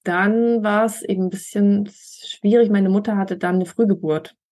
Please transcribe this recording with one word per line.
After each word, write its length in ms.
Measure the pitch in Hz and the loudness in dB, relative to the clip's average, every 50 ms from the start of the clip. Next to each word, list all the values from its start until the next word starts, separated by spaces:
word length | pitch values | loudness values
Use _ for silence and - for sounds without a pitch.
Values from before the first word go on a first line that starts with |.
| - | -6
dann 580 | 180 175 180 196 208 220 233 233 233 233 233 208 | -4 -2 0 2 2 2 2 2 2 0 0 0
war 220 | 214 202 214 220 | 0 0 2 0
es 180 | 220 214 - - | 0 -2 -6 -8
eben 220 | - 196 185 185 | -6 -4 -2 -2
ein 60 | 180 | -4
bisschen 580 | 190 190 - - - 208 202 202 202 202 202 202 - | -4 -8 -10 -6 -2 2 2 4 2 2 0 -4 -10
schwierig. 760 | - - - - - - - - - - 202 226 240 233 208 | -18 -20 -20 -20 -20 -18 -18 -10 -4 0 2 4 4 4 4
Meine 180 | 208 202 196 190 | 2 2 2 2
Mutter 280 | 190 208 208 226 214 | 2 0 0 0 -2
hatte 200 | 202 190 190 190 | -2 -2 -4 -4
dann 200 | 180 - 180 185 | -4 -2 -2 0
eine 100 | 185 180 | 0 -2
Frühgeburt 680 | 170 - - 233 202 196 170 - 156 156 156 156 - - _ _ _ | -2 -2 0 0 2 0 0 -2 -2 -4 -4 -6 -10 -18 _ _ _